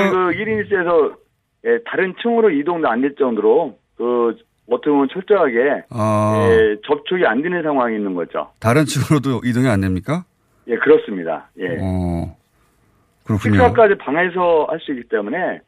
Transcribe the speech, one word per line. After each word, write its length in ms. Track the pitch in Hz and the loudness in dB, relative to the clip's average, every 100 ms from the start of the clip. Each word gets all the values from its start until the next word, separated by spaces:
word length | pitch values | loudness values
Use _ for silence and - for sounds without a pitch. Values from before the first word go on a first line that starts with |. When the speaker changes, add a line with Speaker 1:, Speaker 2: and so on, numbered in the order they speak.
Speaker 1:
일단 80 | 196 | 4
그 220 | 185 180 | 0 -2
일 120 | 170 214 | -2 -4
인 100 | 214 | -4
일 80 | 202 | -2
실에서, 480 | 196 175 170 143 - _ _ _ _ | -2 2 2 2 -4 _ _ _ _
예, 140 | 113 117 - | -2 -2 -2
다른 280 | - 190 175 | -4 -4 -2
층으로 280 | 233 233 220 | -2 2 2
이동도 360 | 143 147 170 147 | 2 -2 -2 0
안 120 | 117 | 0
될 140 | 139 | -2
정도로 640 | 143 135 110 107 131 156 - _ - | 0 -2 2 2 2 0 -8 _ -6
그 400 | 117 120 117 113 _ _ - | -2 0 0 -2 _ _ -4
어떻게 200 | 120 151 | -2 0
보면 180 | 143 135 | 0 0
철저하게, 720 | 180 - 202 151 117 139 104 - | -4 0 2 2 2 0 -2 -6
Speaker 2:
아. 580 | 120 107 107 107 107 107 | -4 0 0 0 2 4
Speaker 1:
예, 260 | 113 110 107 - | 4 4 0 -4
접촉이 380 | 147 - 185 147 | -4 -2 0 0
안 160 | 113 | 0
되는 200 | 165 180 | -2 -4
상황이 340 | 156 139 120 107 | -2 0 -2 -2
있는 180 | 101 | -4
거죠. 360 | 90 80 76 76 _ | -6 -6 -8 -10 _
Speaker 2:
다른 240 | 110 135 | 0 2
층으로도 560 | 151 143 113 151 131 117 | 2 -2 0 0 0 -2
이동이 220 | 123 117 131 | -2 0 0
안 120 | 101 | 0
됩니까? 440 | 95 92 - 165 180 _ _ _ - | 0 -2 -4 -6 -8 _ _ _ -6
Speaker 1:
예, 80 | 113 | -2
그렇습니다. 720 | 135 151 - 95 82 78 - - | 4 4 2 -8 -6 -8 -10 -10
예. 200 | 90 85 | -8 -4
Speaker 2:
어, 560 | 95 92 90 85 85 73 _ _ _ _ _ _ _ _ | -4 -2 -2 -4 -6 -12 _ _ _ _ _ _ _ _
그렇군요. 300 | - 107 107 | -4 -2 2
Speaker 1:
식사까지 420 | 104 233 226 214 196 | 4 4 6 4 4
방에서 720 | - 151 180 175 175 165 147 | -2 -2 -2 0 2 2 0
할 80 | 160 | -4
수 120 | - | -6
있기 160 | 131 117 | -10 -6
때문에 520 | 110 104 160 165 95 | -6 -4 -6 -6 -8